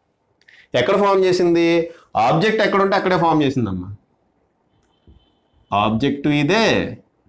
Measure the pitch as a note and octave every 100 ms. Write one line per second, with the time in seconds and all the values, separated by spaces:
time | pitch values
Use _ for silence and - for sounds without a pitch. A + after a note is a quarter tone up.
0 | _ _ _ _ _ - _ B2 G3 G3
1 | G3+ G3 F#3 F3+ F3 E3+ E3+ E3+ E3 -
2 | _ G#2+ B2 D#3+ G#3+ G#3+ G3+ G3 G3 G3
3 | F#3 F3+ E3 D#3 C#3 B2+ G#2 F#2 F#2+ G2+
4 | _ _ _ _ _ _ _ _ _ _
5 | _ - _ _ _ _ - G2+ G#2+ A2
6 | C#3 C#3+ D3+ D3 D3 G#3+ G#3 G#2+ E2 A#2
7 | _ _